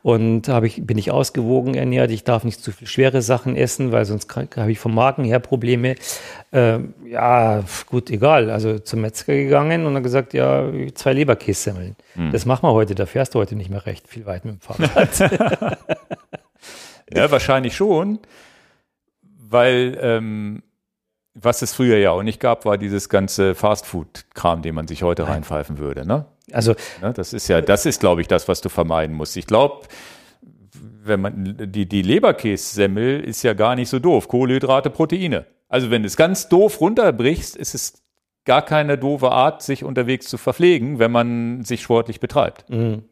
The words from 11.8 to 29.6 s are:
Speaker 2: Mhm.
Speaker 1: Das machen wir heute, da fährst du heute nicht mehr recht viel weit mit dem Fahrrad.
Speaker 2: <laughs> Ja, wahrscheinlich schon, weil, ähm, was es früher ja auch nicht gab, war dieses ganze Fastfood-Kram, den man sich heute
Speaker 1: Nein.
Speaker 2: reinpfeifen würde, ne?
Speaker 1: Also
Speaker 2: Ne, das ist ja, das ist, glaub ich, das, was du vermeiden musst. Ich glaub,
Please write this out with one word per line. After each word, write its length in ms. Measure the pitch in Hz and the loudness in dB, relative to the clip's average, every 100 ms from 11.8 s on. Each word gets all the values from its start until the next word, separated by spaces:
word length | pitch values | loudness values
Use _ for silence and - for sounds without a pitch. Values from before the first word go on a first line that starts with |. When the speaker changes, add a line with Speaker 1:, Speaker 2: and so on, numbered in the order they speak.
| 90 101 _ | -10 -14 _
Speaker 2:
Mhm. 180 | - 82 | -6 -4
Speaker 1:
Das 140 | 101 113 | -2 0
machen 200 | 127 165 | 0 2
wir 60 | |
heute, 220 | 110 107 | 2 2
da 100 | 95 | -2
fährst 300 | 98 - 131 | -4 -4 -2
du 40 | 120 | -2
heute 160 | 101 | -2
nicht 140 | 104 92 | -6 -8
mehr 160 | 98 | -10
recht 240 | - 98 _ | -10 -14 _
viel 160 | - | -18
weit 220 | 104 90 117 | -12 -10 -10
mit 80 | |
dem 60 | 101 | -14
Fahrrad. 1160 | - - 160 - 165 - 175 190 226 - 220 - | -14 -4 0 2 0 2 0 2 0 0 -4 -8
Speaker 2:
<laughs> 40 | - 170 _ - _ - _ _ - - - - _ | -8 -10 _ -16 _ -20 _ _ -20 -20 -20 -20 _
Ja, 160 | 80 143 | 0 2
wahrscheinlich 460 | 143 - 135 123 | 2 2 0 0
schon, 460 | - 202 165 196 214 _ - - _ _ _ _ _ _ _ _ _ | -2 0 2 0 -4 _ -20 -20 _ _ _ _ _ _ _ _ _
weil, 640 | 113 120 123 127 127 131 | 0 4 6 4 0 -2
ähm, 640 | 127 113 110 107 104 104 _ _ _ _ _ _ _ | 0 0 -2 -6 -8 -10 _ _ _ _ _ _ _
was 260 | 117 117 120 | -2 0 0
es 120 | - | -4
früher 220 | - 123 110 | 0 4 6
ja 140 | 98 | 4
auch 100 | 87 | 2
nicht 160 | 104 107 | -2 -2
gab, 260 | 127 117 | 0 0
war 140 | 107 101 | 0 -2
dieses 300 | 104 98 - | -2 -4 0
ganze 480 | 101 95 - 98 90 | 0 0 0 0 2
Fastfood-Kram, 1080 | 104 104 - 87 78 - - - 87 85 | 0 0 -4 -10 -10 -16 -20 -2 0 0
den 140 | 85 78 | -4 -6
man 100 | 80 | -8
sich 160 | 80 | -4
heute 200 | 87 87 | -2 -2
Speaker 1:
Nein. 100 | 76 | -2
Speaker 2:
reinpfeifen 460 | 76 76 76 73 73 | -4 -4 -8 -6 -8
würde, 280 | 71 67 73 | -8 -8 -4
ne? 200 | 131 147 _ _ | -4 -4 _ _
Speaker 1:
Also 240 | 120 113 113 - - | -2 0 0 -4 -8
Speaker 2:
Ne, 100 | 95 | -6
das 200 | 123 90 | -6 -8
ist 160 | 113 - | -8 0
ja, 120 | 87 | 2
das 240 | 78 101 | 4 2
ist, 140 | 160 123 | 2 0
glaub 220 | 98 87 | 2 2
ich, 80 | 82 | 2
das, 180 | 87 - | 0 0
was 140 | 90 | -4
du 80 | 95 | -4
vermeiden 480 | - 82 82 78 78 | -4 0 0 -2 -6
musst. 200 | 76 92 | -8 -10
Ich 120 | - | 0
glaub, 400 | 107 | 2